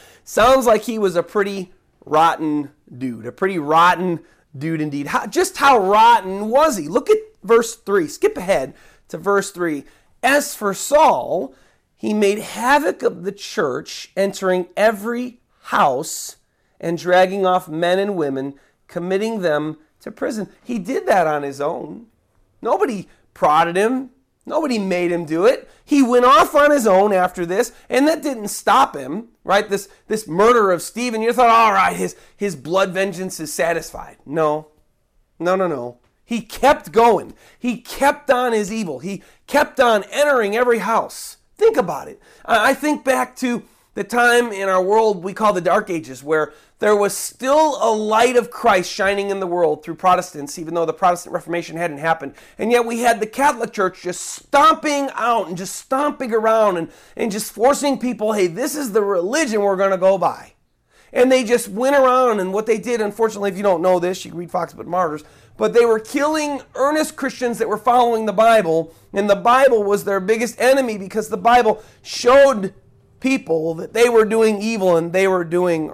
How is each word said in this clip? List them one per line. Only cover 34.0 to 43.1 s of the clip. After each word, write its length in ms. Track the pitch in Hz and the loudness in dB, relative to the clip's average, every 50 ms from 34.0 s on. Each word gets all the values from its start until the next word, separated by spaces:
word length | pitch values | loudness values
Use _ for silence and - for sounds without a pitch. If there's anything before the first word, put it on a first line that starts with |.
| - - - _ _ | -18 -18 -20 _ _
No. 420 | - 139 156 160 151 151 156 156 _ _ _ _ _ _ _ _ _ _ _ _ _ _ - | -8 -4 -2 0 0 -2 -4 -6 _ _ _ _ _ _ _ _ _ _ _ _ _ _ -6
No, 180 | 165 175 185 | -2 -2 0
no, 100 | 190 190 | 0 0
no. 300 | 175 151 131 120 123 120 _ _ _ _ _ _ | -2 -4 -6 -8 -10 -14 _ _ _ _ _ _
He 160 | - 233 226 - | -8 -8 -8 -8
kept 500 | - - - - 262 294 285 - - 151 | -10 -8 0 2 2 2 2 -2 -4 0
going. 400 | 208 233 240 214 165 - 107 - _ _ _ _ _ | 4 4 4 4 2 0 -6 -18 _ _ _ _ _
He 200 | - 247 233 - | -6 -6 -6 -6
kept 520 | - - - - 269 285 294 285 - - | -8 -12 -6 0 0 0 0 0 0 0
on 220 | 277 247 254 247 226 | 0 0 0 0 0
his 180 | 214 208 185 | -2 -2 -4
evil. 280 | 220 220 214 165 139 127 | -6 -8 -8 -8 -8 -10
He 240 | 131 190 196 170 - _ _ _ _ | -10 -10 -10 -10 -12 _ _ _ _
kept 340 | - - 277 - - - - | -2 0 0 0 0 0 0
on 240 | 262 240 220 208 190 - | 2 4 2 2 0 -4
entering 440 | - 247 294 294 277 254 220 196 202 | -2 0 2 2 2 2 0 0 0
every 240 | 233 247 247 233 226 | 0 2 2 2 0
house. 600 | 180 208 226 202 - - - - - - - _ _ _ _ | 0 -2 -2 -2 -2 -4 -8 -16 -16 -16 -18 _ _ _ _
Think 220 | - 403 453 - 277 | 2 2 2 2 2
about 300 | 214 170 156 135 - - | -2 -2 -4 -10 -10 -14
it. 120 | - - _ _ _ _ - | -18 -20 _ _ _ _ -4
I, 260 | - - 220 214 254 | 0 0 2 2 2
I 40 | 269 | 0
think 280 | 269 277 302 302 294 - | 0 0 -2 -2 -2 -2
back 340 | 262 | -2